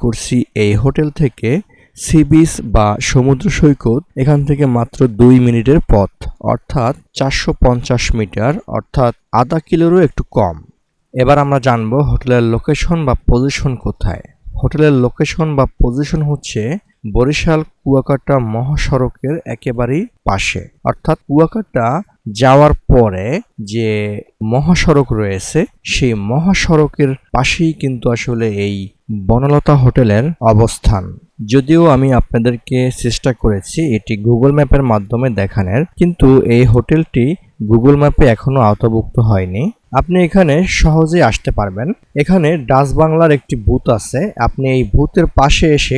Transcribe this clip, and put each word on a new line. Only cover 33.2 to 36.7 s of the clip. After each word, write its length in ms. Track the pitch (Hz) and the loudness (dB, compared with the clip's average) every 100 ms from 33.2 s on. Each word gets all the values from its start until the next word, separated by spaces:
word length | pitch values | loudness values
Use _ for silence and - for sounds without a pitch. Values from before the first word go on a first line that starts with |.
| 139 120 | -2 -2
করেছি 380 | 117 101 - - 160 107 | -2 -2 -4 -4 -2 -2
এটি 180 | - 107 110 | -4 -4 0
Google 280 | 120 135 147 | 2 2 2
ম্যাপের 240 | 135 139 131 | 2 2 2
মাধ্যমে 360 | 107 101 120 131 101 | 0 -2 -4 -2 -2
দেখানোর, 420 | 98 - 92 110 170 - | -4 -4 -2 -2 -4 -2
কিন্তু 280 | 175 175 131 131 - 117 | -2 2 4 4 4 4
এই 80 | 127 | 4